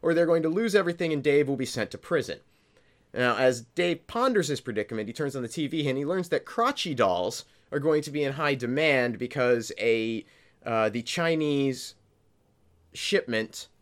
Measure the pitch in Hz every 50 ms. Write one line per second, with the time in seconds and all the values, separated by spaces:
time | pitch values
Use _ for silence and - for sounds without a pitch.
0 | - 160 170 165 175 160 170 165 156 160 160 190 226 226 185 208 190 170 170 170
1 | 180 165 156 147 135 151 139 143 147 131 139 123 131 117 - 123 107 98 - -
2 | - - 175 156 123 - 87 - _ _ _ _ _ _ _ _ _ _ _ _
3 | _ _ _ - 123 123 117 104 131 131 127 117 117 _ _ - 175 175 170 160
4 | _ _ - 233 247 262 247 208 170 135 147 - - - 113 104 104 - 117 110
5 | 107 101 117 - 156 143 127 135 123 113 - - 156 139 139 160 147 143 131 135
6 | 143 143 175 190 180 170 165 143 - - - - 233 254 - - - 185 147 117
7 | 120 98 90 87 90 90 - - - _ _ _ _ _ - 147 139 156 156 151
8 | 143 147 139 147 147 135 131 139 156 147 143 135 120 120 123 139 156 156 143 131
9 | 123 120 117 104 120 120 - 147 127 123 123 120 110 - - - 104 117 113 113
10 | 113 113 113 110 - _ _ _ _ _ _ _ - - 117 113 110 110 107 120
11 | 117 - - - 170 165 165 160 156 151 143 143 139 135 131 127 - - - _
12 | _ _ _ _ _ _ _ _ _ _ _ _ _ _ _ _ _ _ _ -
13 | - - - 190 - - 120 110 110 - - - - - _ _